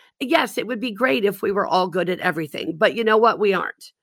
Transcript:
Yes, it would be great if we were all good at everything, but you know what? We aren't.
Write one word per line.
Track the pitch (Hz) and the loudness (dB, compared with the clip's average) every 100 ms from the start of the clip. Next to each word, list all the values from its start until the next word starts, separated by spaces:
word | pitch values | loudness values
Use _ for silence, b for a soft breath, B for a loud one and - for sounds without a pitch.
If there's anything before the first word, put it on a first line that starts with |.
| b - | b -10
Yes, | 262 320 247 - | 0 0 0 -4
it | 202 | -6
would | 247 | -4
be | 247 | -6
great | 202 254 254 202 | -2 0 2 0
if | 196 | 0
we | - | -2
were | 202 - | 0 0
all | 180 185 | 0 0
good | 170 175 | -2 -2
at | 175 | -2
everything, | 180 160 156 - - 165 | -2 -4 -6 -6 -8 0
but | 202 135 | 0 2
you | |
know | 214 220 | 2 4
what? | 226 180 | 4 4
We | 202 | 2
aren't. | 185 - - - _ | 0 -2 -10 -20 _